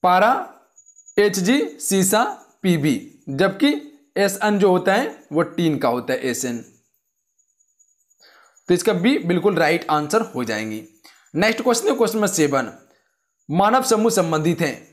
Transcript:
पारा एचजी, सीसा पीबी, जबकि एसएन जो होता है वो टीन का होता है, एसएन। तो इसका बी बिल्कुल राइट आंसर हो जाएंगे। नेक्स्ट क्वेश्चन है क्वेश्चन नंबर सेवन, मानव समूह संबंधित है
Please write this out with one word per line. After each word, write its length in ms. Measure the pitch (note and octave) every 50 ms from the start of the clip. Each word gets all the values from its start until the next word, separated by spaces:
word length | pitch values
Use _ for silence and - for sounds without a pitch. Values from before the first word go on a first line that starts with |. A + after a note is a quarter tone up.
| -
पारा 300 | F3+ F3+ F#3 G3+ A3+ C4 - - - - _ _ _ _ _ _ _ _ _ _ _ _
एचजी, 420 | - G3+ G#3 F#3 G3 F3+ F#3+ B3+ D4 A4+ - - -
सीसा 420 | - - G3 G3 F#3 F#3+ G#3 G#3+ B3 - - - - _ _ _ -
पीबी, 460 | F#3 F3 D#3+ C#3 D#3 C3 - - - - _ _ -
जबकि 380 | C3+ C3+ F#3+ F#3+ F#3+ - - C#4+ D4+ D4 - - - _ _ _ _
एसएन 400 | - G3+ G3 G3 - - G#3+ G#3 G3+
जो 100 | F#3+ G3
होता 240 | F3+ F3+ F3+ F#3+ F#3+
है 140 | G#3+ C#4 - - - - _
वो 100 | D3 D#3 E3+
टीन 340 | E3 - - F3 D#3+ D3+
का 120 | C3 - A#2+
होता 240 | A#2+ B2 A#2 - B2+
है, 60 | B2+
एसएन। 360 | - B2+ - - - B2+ A#2 A#2 - - _ _ _ _ _ _ _ _ _ _ _ _ _ _ _ _ _ _ _ _ _ _ _ _ _ _ _ _ _ _ _ _ _ _ _ _ _ _ _ -
तो 40 | F3+
इसका 200 | F3 - - G#3
बी 240 | F3+ E3+ A#3+ C#4+ D4+
बिल्कुल 360 | - E3+ F3+ F3+ - G3+ -
राइट 300 | D#3+ E3 D3 E3+ E3 - -
आंसर 320 | D#3 D3+ D3 D3 F3 A3 A3+ - -
हो 100 | C3 B2
जाएंगे। 400 | A2+ A2 G#2+ G#2+ A2 G#2+ A2 A2+ - _ _ _ - _ _ _ _ -
नेक्स्ट 280 | D3+ F#3+ A3 A3 A3+ A#3+
क्वेश्चन 260 | B3+ A#3 A3+ - G#4+
है 60 | -
क्वेश्चन 220 | - A#3 G3+ -
नंबर 100 | A3 G#3 F#3+
सेवन, 420 | F#3+ - D#3 C#3+ C3+ C3+ B2+ G#2 - - _ _ _ _ _ _ _ _ _ _ _ _ _ -
मानव 340 | C#3 E3+ G3 G#3 A#3 C4 B3+
समूह 280 | B3+ A3+ G#3+ G#3+ A#3
संबंधित 500 | A3 G3+ F3 E3 D#3+ D#3 D3+ E3+ E3+ D#3+
है 120 | E3+ D3 A#2+ - - _